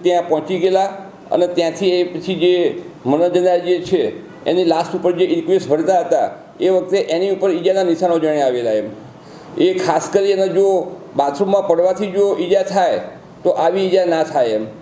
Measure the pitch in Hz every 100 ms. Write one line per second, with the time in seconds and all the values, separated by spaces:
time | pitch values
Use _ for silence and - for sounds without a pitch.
0 | 180 175 170 156 156 185 185 190 196 -
1 | - - - - 175 175 165 165 190 180
2 | 180 160 - 170 180 180 165 - - -
3 | 123 147 175 180 180 175 170 180 - 180
4 | 110 - - - - 175 170 160 170 185
5 | 180 170 180 170 165 190 123 151 165 185
6 | 165 156 101 - - - 180 185 - 196
7 | - 165 196 185 190 170 170 196 180 160
8 | 180 165 156 151 135 123 117 107 107 107
9 | - - - - - - 180 185 180 160
10 | - 202 196 190 190 170 196 185 143 -
11 | - - 143 139 196 196 - 165 180 185
12 | 208 185 202 170 175 208 - 190 170 98
13 | - - - - 180 - 160 190 190 185
14 | 175 160 156 143 120 110 110 -